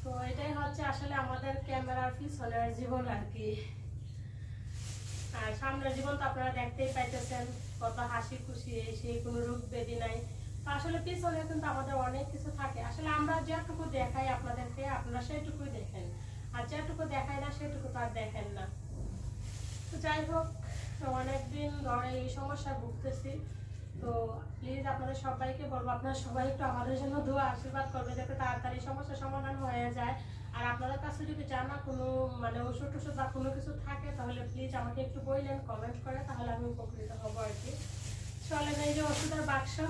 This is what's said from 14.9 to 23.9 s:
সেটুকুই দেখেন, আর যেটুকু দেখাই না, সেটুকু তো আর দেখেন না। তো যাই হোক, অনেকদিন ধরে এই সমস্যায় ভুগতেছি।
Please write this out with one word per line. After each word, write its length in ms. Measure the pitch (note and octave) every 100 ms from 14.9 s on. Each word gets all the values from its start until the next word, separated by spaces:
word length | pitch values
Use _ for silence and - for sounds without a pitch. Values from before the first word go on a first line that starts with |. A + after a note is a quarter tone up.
| C#4 A#3+ A#3+
সেটুকুই 480 | B3 D4+ D4 - C#4
দেখেন, 360 | - - - - - - - -
আর 100 | A#3+ B3
যেটুকু 360 | D4 D4+ D#4
দেখাই 380 | D#4 C#4 C4+ C#4
না, 100 | C#4
সেটুকু 360 | - C#4+ - -
তো 60 | B3+
আর 100 | A#3
দেখেন 340 | A#3 G#3+ G#3 G3+
না। 140 | - - - - - - - - - - - - - -
তো 60 | E4
যাই 280 | G#3 B3+ D#4
হোক, 220 | E4 D#4+ - - - - - C4+
অনেকদিন 640 | C4 C4 C4+ C4+ D4 D4 C#4+
ধরে 260 | C4 A#3+ B3+
এই 200 | B3+ B3+
সমস্যায় 480 | - A3+ A3+ C#4 C4
ভুগতেছি। 600 | A3+ - C4+ C4 C4+ C#4 - - - - -